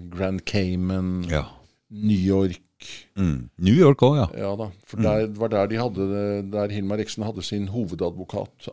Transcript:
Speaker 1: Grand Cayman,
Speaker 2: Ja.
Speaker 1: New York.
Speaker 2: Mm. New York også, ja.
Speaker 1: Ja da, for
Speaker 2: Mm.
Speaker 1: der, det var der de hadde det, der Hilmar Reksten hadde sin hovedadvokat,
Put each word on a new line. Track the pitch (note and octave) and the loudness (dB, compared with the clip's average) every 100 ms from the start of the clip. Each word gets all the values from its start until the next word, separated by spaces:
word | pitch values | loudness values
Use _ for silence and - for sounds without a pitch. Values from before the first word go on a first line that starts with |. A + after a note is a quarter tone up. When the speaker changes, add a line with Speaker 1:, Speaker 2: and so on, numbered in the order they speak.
| F2 | -10
Speaker 1:
Grand | F2 F#2+ F#2+ - | -4 -2 -2 -2
Cayman, | G#2 F#2 F#2 F#2 F#2+ F#2 F2+ E2+ | 0 0 0 0 -2 -2 -4 -2
Speaker 2:
Ja. | D#2+ C#2 - _ _ _ | -2 -4 -12 _ _ _
Speaker 1:
New | G#2 G#2+ G#2 | -4 2 2
York. | F#2 G2 F#2+ F2 _ _ - - - - | 4 2 2 -2 _ _ -20 -20 -14 -2
Speaker 2:
Mm. | F#2 C#2 A#1+ - | 0 0 -6 0
New | F2+ | 4
York | C3+ D#3+ C#3 | 8 8 8
også, | C3 D3 | 6 4
ja. | F#2+ - G2 | 0 -2 -6
Speaker 1:
Ja | G2+ | -4
da, | A2 E2+ - | -6 -10 -12
for | G#2 | 0
Speaker 2:
Mm. | |
Speaker 1:
der, | A2+ G#2+ A2 | 2 2 0
det | G#2 | -2
var | A2+ | -2
der | G#2+ G2+ | 2 0
de | A2+ | 0
hadde | B2 F#2+ G2 | -2 -2 -2
det, | G2+ G2+ G2+ G2 | -2 -2 -2 -4
der | G#2 G#2 | -2 -2
Hilmar | G#2 G2 G#2+ | -2 -4 -2
Reksten | G#2 - | -4 -4
hadde | G#2+ G#2+ | -6 -6
sin | F2+ G#2 G2+ | -6 -4 -4
hovedadvokat, | A2+ A#2+ E3+ F2+ F2 F#2 G#2 G2+ _ - | -4 -4 -2 -4 -4 -8 -8 -8 _ -16